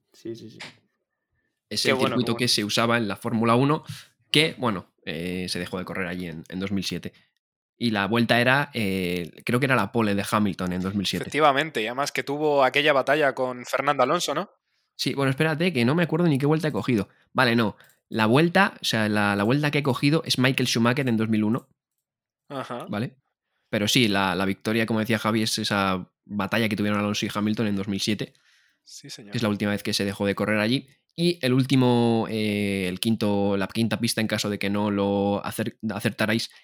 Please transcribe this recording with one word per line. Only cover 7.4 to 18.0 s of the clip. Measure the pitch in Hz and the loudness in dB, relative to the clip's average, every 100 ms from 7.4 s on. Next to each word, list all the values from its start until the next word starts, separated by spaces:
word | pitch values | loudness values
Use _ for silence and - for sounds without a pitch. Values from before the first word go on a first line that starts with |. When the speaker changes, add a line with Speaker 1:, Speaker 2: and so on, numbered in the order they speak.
| _ _ _ - | _ _ _ -4
Speaker 2:
Y | 117 | -2
la | 107 98 | 0 2
vuelta | 117 117 120 | 2 4 4
era, | 123 139 143 | 4 2 0
eh, | 117 101 95 90 90 85 - | -2 -2 0 -2 -4 -6 -8
creo | - 120 | -2 0
que | 135 | 2
era | 123 | 2
la | 95 | 2
pole | 117 107 101 | 0 0 0
de | - | 0
Hamilton | 110 104 85 92 | 0 0 -2 -4
en | 90 | -4
dos | 95 101 | -4 -2
mil | 90 | -2
siete. | 90 | -4
Speaker 3:
Efectivamente, | - 143 151 135 156 117 | -4 2 4 4 0 -4
y | 110 | -4
además | 127 143 | -4 -4
que | - | -4
tuvo | 131 147 151 143 | -4 -2 2 4
aquella | 131 139 147 | 4 4 4
batalla | 139 127 151 143 127 | 4 2 2 2 0
con | 127 123 123 | -4 -6 -4
Fernando | 131 139 143 | -2 0 2
Alonso, | 127 170 160 | 2 0 -2
¿no? | 147 202 _ _ _ _ - | -4 -6 _ _ _ _ -6
Speaker 2:
Sí, | 139 | -4
bueno, | 135 135 | 0 0
espérate, | 131 160 151 180 | 0 0 0 0
que | 135 | 2
no | 117 160 | 2 2
me | |
acuerdo | 170 160 175 | 0 2 2
ni | 135 | 2
qué | 143 | 2
vuelta | 156 151 | 0 0
he | |
cogido. | 104 131 113 - _ _ | -2 0 0 0 _ _
Vale, | 131 123 117 | 2 4 4
no. | 107 - - _ | 2 -2 -14 _